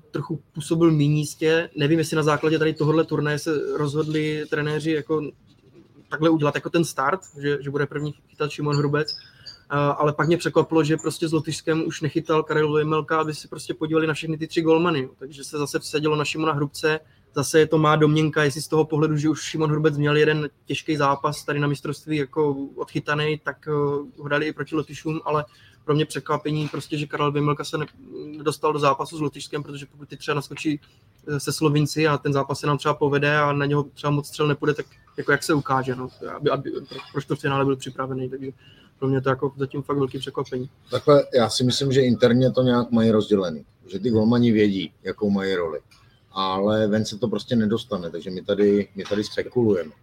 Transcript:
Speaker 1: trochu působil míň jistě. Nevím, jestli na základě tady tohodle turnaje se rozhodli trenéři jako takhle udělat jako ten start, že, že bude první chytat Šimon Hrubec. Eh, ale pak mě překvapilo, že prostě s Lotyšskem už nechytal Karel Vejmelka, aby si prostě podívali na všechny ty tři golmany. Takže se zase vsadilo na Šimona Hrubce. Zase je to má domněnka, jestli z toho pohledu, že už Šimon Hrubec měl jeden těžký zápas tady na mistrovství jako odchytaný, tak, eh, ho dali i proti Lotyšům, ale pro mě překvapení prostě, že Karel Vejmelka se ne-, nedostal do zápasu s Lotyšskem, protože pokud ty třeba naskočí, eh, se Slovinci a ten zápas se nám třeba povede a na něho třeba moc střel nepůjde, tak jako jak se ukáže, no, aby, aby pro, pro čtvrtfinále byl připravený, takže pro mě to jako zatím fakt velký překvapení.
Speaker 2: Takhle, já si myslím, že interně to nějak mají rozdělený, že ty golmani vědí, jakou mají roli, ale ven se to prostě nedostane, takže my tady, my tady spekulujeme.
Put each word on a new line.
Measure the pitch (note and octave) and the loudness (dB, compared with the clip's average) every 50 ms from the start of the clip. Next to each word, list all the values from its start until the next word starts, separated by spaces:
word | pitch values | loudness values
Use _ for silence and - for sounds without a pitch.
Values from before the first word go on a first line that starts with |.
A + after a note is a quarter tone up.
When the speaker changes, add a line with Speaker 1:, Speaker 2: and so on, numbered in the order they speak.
| - - | -10 -10
Speaker 1:
trochu | - - - - D#3+ D3 - _ - | -8 -8 -6 -6 -8 -10 -10 _ -12
působil | D#3+ D3 - E3+ E3 E3+ E3 | -10 -4 -2 2 4 4 4
míň | D#3 D3+ C#3+ D3 D3+ | 6 4 4 4 2
jistě. | D3+ D3 D3 - - D#3+ D#3 D#3+ E3 E3+ - - | 2 0 -4 -4 -2 0 2 2 2 0 -2 -4
Nevím, | D3+ C#3+ C#3+ E3 E3 | -2 2 2 2 2
jestli | D3+ - E3 | 2 0 0
na | D#3 | 2
základě | D3 D#3 D3 C#3+ D#3+ D#3 D#3+ D#3 | 2 2 2 2 2 2 2 2
tady | D#3 D#3 D3+ | 2 0 0
tohodle | - D3+ D3+ D#3 E3 D#3+ | 0 2 2 4 2 2
turnaje | D#3+ D#3 D3 D3 D3 D3 C#3+ | 2 0 -2 0 0 -2 -2
se | - E3 D#3 C#3+ - C#3 C3+ | -2 -2 -2 -2 -2 -2 -2
rozhodli | D3 D3 C#3+ C3+ D#3 D3+ D#3 D#3 D#3 D3+ D#3 D3+ D3+ D3+ D3 | -2 -2 -2 0 -2 -2 0 -2 -2 -2 -2 -4 -4 -4 -4
trenéři | D#3 D3+ D3 D3+ D3+ D3+ D3 D#3+ | -4 -2 -2 -2 -2 -2 -2 -2
jako | D#3+ D3 C#3 - D#3 D#3 D3+ C#3 - _ _ _ _ _ _ - _ - - _ _ - - - | -2 -2 -2 -2 -2 -2 -2 -6 -12 _ _ _ _ _ _ -20 _ -20 -20 _ _ -20 -14 -10
takhle | - D3+ D#3 E3 | -4 2 4 4
udělat | E3 D#3 D3 C#3+ C#3 | 4 4 2 0 0
jako | C#3+ - D#3+ | -2 -6 0
ten | E3+ E3+ D#3+ | 0 0 0
start, | - - - C3+ C#3+ F#3 F3 - - - C#3+ | 0 0 -2 0 0 0 -2 -6 -14 -14 -6
že, | C#3+ C#3+ C#3+ C#3+ | -2 -2 -2 -2
že | C#3+ C#3+ | -4 -4
bude | C3+ C#3+ C#3+ | -4 -4 -4
první | - D3+ C#3+ D3 D3 - _ _ _ | -4 -4 -6 -6 -6 -8 _ _ _
chytat | _ - D3+ D3 | _ -6 -6 -6
Šimon | - - D3 D3 C#3+ | -4 -4 -2 0 0
Hrubec. | C#3+ D3 C#3+ D3 D3 D#3 - | 2 2 2 0 0 -2 -2
Eh, | - - - - _ - - - - _ _ - C#3 | -6 -12 -14 -20 _ -20 -20 -20 -20 _ _ -4 -2
ale | C#3+ C#3+ C#3+ C#3+ - D3+ D3+ | 0 0 0 0 2 0 0
pak | D3 - D3+ | 2 2 2
mě | D#3+ F3 | 2 2
překvapilo, | D#3+ - D#3 - E3 C#3+ - D#3+ D#3+ D3+ | 2 0 2 2 2 2 4 2 2 4
že | D3 D#3+ | 2 0
prostě | D#3 - D#3+ D3 - E3+ D#3 | 0 -2 -4 -4 -2 -2 0
s | |
Lotyšskem | D#3+ D#3 C#3+ E3 D3 - - E3 D#3+ D#3+ D#3+ | 0 0 0 -2 -8 -6 -2 -2 0 0 -2
už | D#3+ - - | -4 -6 -4
nechytal | D#3+ C#3 - E3 D3 - D#3+ D#3 | -6 -2 -2 -2 0 2 0 0
Karel | D#3 - F3 D3+ D#3 D3+ | 2 0 0 0 2 2
Vejmelka, | D3+ D3+ D3+ D#3 D#3 D#3 D3 - E3 D#3+ | 2 0 0 2 0 -2 0 0 0 0
aby | D#3 D#3 D3+ | 0 -2 -4
si | - - - | -8 -10 -14
prostě | D#3+ D3+ - - E3+ | -14 -14 -10 -10 -6
podívali | - D#3+ D3+ D#3+ D#3+ D#3+ | -6 -4 0 0 0 0
na | D#3+ D3 | 0 -2
všechny | - E3 D#3+ D#3+ D3+ | -4 -4 -6 -6 -6
ty | D#3+ | -6
tři | D#3 - E3+ | -4 -2 0
golmany. | D#3+ D#3+ D#3+ D#3+ F3 F3 D#3 C3+ C3 C3 - - | 4 4 4 4 4 2 0 0 -4 -6 -10 -16
Takže | C3+ C#3 D3 C#3 C3+ | -16 -16 -16 -16 -14
se | - D#3 D3 | -10 -6 -4
zase | D3 - - D#3 | -4 -4 -4 -6
vsadilo | - - - D3 D3+ D#3 D3+ | -6 -2 -4 0 0 2 0
na | D3+ C#3+ | 0 0
Šimona | - - D#3 D#3 D#3+ | -2 -2 -2 0 0
Hrubce. | D3+ C#3+ D3+ D3 - - - D#3 D#3 D#3 - _ _ _ _ _ - | 0 0 -2 -4 -4 -2 0 0 0 0 -4 _ _ _ _ _ -4
Zase | D3 C3 - - D#3+ | -4 -2 2 4 4
je | D#3 | 4
to | D3+ E3 D#3 | 6 4 4
má | D#3 D3+ D#3 | 4 4 6
domněnka, | D#3 D#3 D3+ D3+ D#3 D#3 D3+ D3 D#3 D3+ | 6 4 4 4 4 2 2 2 2 0
jestli | C#3+ B2+ D#3 | 0 0 -2
z | C#3 - | -6 0
toho | D#3+ D#3 D3 | 2 2 2
pohledu, | D3+ D#3+ D3 D#3 D#3+ D#3 | 2 2 2 2 2 2
že | D3 D3 D#3 | 0 0 0
už | D3 - | 0 -2
Šimon | - - - D#3 D#3 D3+ | -4 -6 -2 -2 0 0
Hrubec | D3+ D3+ D3+ D#3 C#3+ | 2 2 2 2 2
měl | C#3+ D3 D3 D3 | 2 0 2 4
jeden | D3+ D3+ D3+ D3+ D3+ D3 C#3+ _ _ _ | 4 4 4 4 0 -2 -6 _ _ _
těžký | - C#3 - - - D#3 | -6 -6 -6 -2 -2 0
zápas | C#3+ D3 C#3 C#3 C#3 - D3+ D3 - - | 2 4 2 2 2 0 -4 -4 -4 -6
tady | - C#3+ C#3+ | -4 -2 0
na | D3 | 0
mistrovství | C#3+ C#3+ - - D#3+ C#3 - - D#3 D#3 | 0 -2 -2 -4 -8 -8 -8 -6 -4 -2
jako | D3 C#3 - - D#3+ D3+ D3 C#3 C#3 C#3 C3+ - | -2 -2 -2 0 0 0 0 0 -2 -6 -10 -8
odchytaný, | - - - - D#3+ - D3+ D3 D3 D3+ D3+ D#3 D3 - | -10 -10 -6 -6 -6 -2 -2 -2 0 0 -2 -2 -4 -6
tak, | C#3+ C#3 _ - D3+ | -10 -10 _ -6 -4
eh, | D3+ D3 D3 C#3+ C#3+ C#3+ C#3+ C3 - - | -2 0 0 0 -2 -4 -6 -8 -14 -12
ho | C#3+ C#3+ | -6 -2
dali | C#3+ D3 D3+ | -2 0 0
i | D#3 | -2
proti | D3+ D3+ C#3+ - D#3+ | -4 -6 -8 -4 -4
Lotyšům, | D3+ C#3 - C#3+ - - D#3+ D#3 D#3+ - | -4 -4 -4 -10 -8 -6 -6 -6 -4 -4
ale | D3+ D3+ D3+ D3 - _ - - - _ _ - | -2 -2 -2 -2 -4 _ -20 -20 -20 _ _ -4
pro | D3+ D3 | -2 0
mě | D3+ D#3 | 0 0
překvapení | D3+ - C#3+ - - D3+ C#3+ - D3+ D3+ D3+ D3+ D3 | -2 -4 -8 -4 -2 -4 -2 -2 -2 -2 -2 -4 -4
prostě, | - D3 - - D#3+ D3 | -6 -10 -8 -6 -6 -6
že | D3 | -6
Karel | D3 - D3 D3 D3 | -6 -2 0 0 0
Vejmelka | D3 D3 D3 D3 C#3+ D3 D3 | 2 2 0 0 0 -2 -4
se | - - D#3 | -6 -6 -6
ne-, | D3 - - - C3+ - - D3+ D3 D3+ D3+ | -8 -8 -12 -20 -20 -16 -14 -14 -14 -12 -12
nedostal | D#3 D3+ D#3 C#3 - - D3+ | -4 -4 -4 -4 0 -2 -2
do | D3+ D3 | 0 2
zápasu | D3 C#3 C3+ - D3 D3 E3+ D#3 | 2 2 2 0 -4 -8 -6 -6
s | |
Lotyšskem, | D3+ C#3 - C#3+ - - D#3 D3 | -6 -6 -6 -8 -14 -10 -8 -8
protože | C#3+ D3 C#3+ C#3+ C#3 | -8 -8 -12 -14 -14
pokud | - - C#3+ C#3+ - | -16 -18 -20 -18 -18
ty | C#3 | -16
třeba | - - - D3 | -12 -6 -4 -4
naskočí, | D3 - - C#3+ - - D#3 D3 D3 _ _ _ _ _ _ _ _ - D3+ | -4 -4 -6 -10 -6 -2 -2 -2 -4 _ _ _ _ _ _ _ _ -8 -6
eh, | D3 C#3 | -4 -4
se | - D3 | -2 -4
Slovinci | C3+ - D#3+ D3+ C#3+ D3+ D3 C#3 - D3+ D#3 D#3 | -2 0 2 2 4 4 2 0 0 0 2 2
a | C#3+ C3+ | 2 0
ten | - D3 | 0 0
zápas | C#3 C#3 C#3 - C#3 - | 0 0 0 -2 -4 -4
se | - | 0
nám | D3 D3 C3+ | 0 0 0
třeba | - D3+ D3 | 0 -2 0
povede | - D3+ C#3 C#3+ C#3+ C#3+ D3 D3 D3+ | 2 0 2 2 2 2 2 2 2
a | D3 C#3+ | 2 2
na | C#3+ C#3+ C#3+ | 0 0 0
něho | C#3 D3 D3 | 0 0 0
třeba | C#3+ C#3+ - - - D3 | -2 -4 -8 -6 -2 0
moc | D3 C#3+ C#3 | 0 0 -2
střel | - - - D3+ | -4 -4 -2 0
nepůjde, | D3 C#3+ - D#3 D3+ C#3+ | 0 0 0 0 0 0
tak | - - _ _ _ _ _ - | -2 -4 _ _ _ _ _ -12
jako | - C3 - | -6 0 0
jak | C#3+ C#3 | 0 0
se | - - E3 | 2 2 0
ukáže, | C#3+ - - C3+ C3 B2+ C3 B2 | 0 2 0 0 0 0 -2 -4
no, | B2+ B2+ B2+ - - - E2+ E2 | -6 -6 -10 -12 -14 -14 -12 -10
aby, | - D3 A2+ | -2 0 0
aby | C3+ C#3 C3 - | 0 0 -2 -6
pro, | - - - - - C3+ - - | -8 -8 -10 -12 -14 -16 -14 -8
pro | - D3 | -8 -8
čtvrtfinále | - - D3 - - C#3+ C#3 C3+ C3+ | -4 -4 -6 -4 -2 -2 0 2 2
byl | C#3 C3+ | 0 0
připravený, | C3 - C3+ B2+ - C3 C3 C3 C3 C3 B2+ | -2 -4 -12 -8 -8 -6 -6 -6 -6 -6 -8
takže | C3+ C#3 C3+ C3+ - _ _ - - - - - _ - | -8 -10 -10 -12 -14 _ _ -20 -20 -20 -20 -20 _ -4
pro | C3+ C3+ | 0 0
mě | C3+ C3 | 0 2
to | C3 C#3 | 2 0
jako | C3 C3 D3 C3+ - | 0 0 -2 -6 -4
zatím | C#3 C#3 C3+ - C#3+ | -4 -8 -6 -6 -8
fakt | C3 - C#3+ C#3+ | -6 -4 -2 -2
velký | C3+ A#2+ - C3 | -2 -2 -4 -8
překvapení. | C3 C3+ - D3 C3 - C3 B2+ B2+ C#3+ _ _ _ - | -10 -8 -6 -8 -8 -6 -6 -8 -8 -10 _ _ _ -6
Speaker 2:
Takhle, | B2 B2 - D3+ C#3+ C#3+ C3 - - | -6 0 6 6 6 6 6 4 4
já | B2 A2+ G#2+ | 4 4 4
si | - - B2+ | 2 2 2
myslím, | B2 A#2 - C#3 C#3 | 2 2 2 0 2
že | B2+ C3+ | 4 4
interně | C3 B2 A2+ A#2 B2 A#2+ A#2 B2+ C3 B2 | 4 4 4 6 6 6 6 6 4 4
to | G#2 B2+ | 4 4
nějak | B2+ B2+ B2 A#2+ A#2 A#2+ | 4 4 4 2 2 2
mají | A#2 A2+ A2+ A2+ | 2 4 4 6
rozdělený, | G#2+ G#2+ G2+ - G#2 G2 F#2 E2+ D#2 C#2+ C2+ _ _ _ - | 4 4 4 4 2 2 2 -2 -4 -8 -14 _ _ _ -18
že | F#2 F#2 F#2+ | -12 -10 -4
ty | G2+ B2+ | -2 2
golmani | A2 A2 G#2+ A2+ A#2+ A#2+ A#2+ A#2 | 2 4 4 4 4 4 4 4
vědí, | G#2+ G#2+ G#2 G#2 G2 F#2+ E2 - _ _ | 4 4 4 4 2 -2 -4 -6 _ _
jakou | - F#2+ F2 - G#2+ G2+ | -10 -8 -6 -2 0 0
mají | G2+ G2 F#2+ F#2+ F#2+ | 0 0 0 0 -2
roli, | F2 E2+ D#2+ D2+ C#2 _ _ - _ _ _ _ _ _ _ | -2 -2 -4 -6 -8 _ _ -20 _ _ _ _ _ _ _
ale | - F#2+ F#2+ F#2+ F#2+ F#2+ G2+ G#2+ G#2+ A2 A2 | -6 -4 -4 -2 0 0 2 2 2 2 2
ven | G#2 G#2 A2 G#2+ | 2 2 0 -2
se | - G#2+ G2+ | -2 -4 -4
to | B2 G#2+ | -4 -2
prostě | G#2 G#2 - - B2+ | -2 -4 -4 -2 0
nedostane, | A#2 A2 G#2 A#2 A2+ - - G2+ F2+ E2+ E2 | 0 2 2 0 -2 -4 -6 -8 -6 -6 -8
takže | D#2+ E2 D#2 F#2+ | -10 -10 -10 -8
my | F#2 F#2 | -10 -8
tady, | E2 - G2+ F#2+ G#2 G2+ G2+ G2+ G2 - - | -4 -2 2 4 4 4 4 4 0 -2 -8
my | G2 F2+ | -12 -6
tady | - G#2 G#2+ G#2 | -4 -2 -4 -4
spekulujeme. | - - G2 F2+ - - B2 A#2 G#2+ G2 F2 D#2 D#2 - _ | -4 -4 -6 -6 -2 0 2 2 2 2 0 -2 -6 -12 _